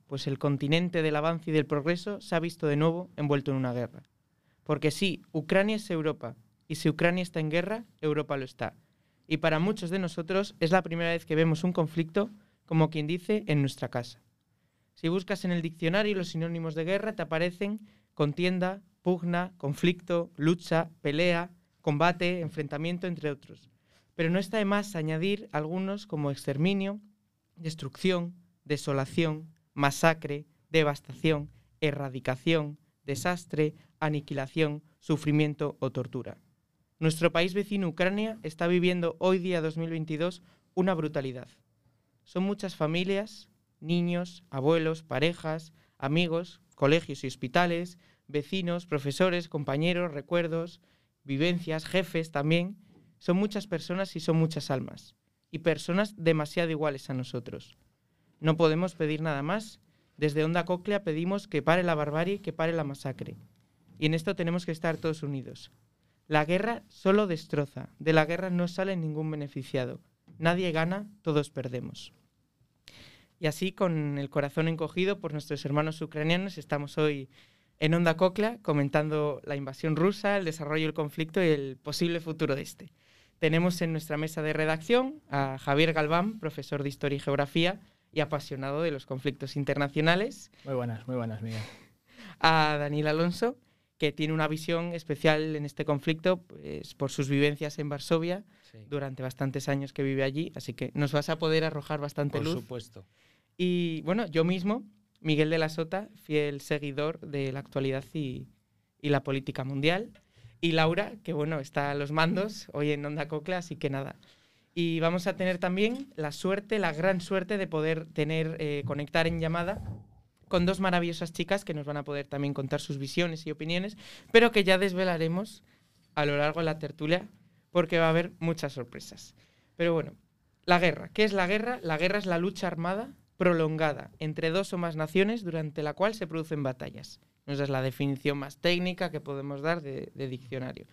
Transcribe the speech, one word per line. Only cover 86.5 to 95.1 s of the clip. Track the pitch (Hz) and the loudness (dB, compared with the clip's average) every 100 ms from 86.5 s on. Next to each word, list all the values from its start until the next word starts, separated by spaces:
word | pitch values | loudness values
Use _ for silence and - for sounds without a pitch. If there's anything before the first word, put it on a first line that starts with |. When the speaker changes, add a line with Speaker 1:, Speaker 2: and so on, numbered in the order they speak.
| 151 135 143 | -8 -6 -4
Speaker 1:
de | 143 | -4
Historia | 135 143 139 | -2 -2 -2
y | |
Geografía | - 139 139 165 170 202 - _ _ | 0 0 2 2 2 0 -10 _ _
y | 156 | -2
apasionado | 147 147 - 135 135 147 | -2 -2 -6 -8 -4 -2
de | 170 | -2
los | 139 - | -4 -6
conflictos | 127 143 139 135 147 | -6 -4 -4 -4 -2
internacionales. | 139 143 143 151 156 180 233 - - _ | 0 0 0 2 4 4 0 -6 -20 _
Speaker 2:
Muy | 139 131 | -6 -4
buenas, | 120 113 117 | -2 -4 -4
muy | 127 | -4
buenas, | 113 107 | -4 -6
Miguel. | 113 110 104 - - _ _ - - - | -6 -6 -8 -14 -20 _ _ -20 -20 2
Speaker 1:
A | 160 160 151 147 | 4 6 4 2
Daniel | 147 147 151 | 0 0 2
Alonso, | 156 175 175 240 269 _ _ _ - | 2 0 0 -2 -2 _ _ _ -2
que | 147 | -2
tiene | 143 156 | 0 0
una | 160 156 | 2 0
visión | 156 160 165 175 | 0 -2 -2 -2
especial | 170 - | -6 -6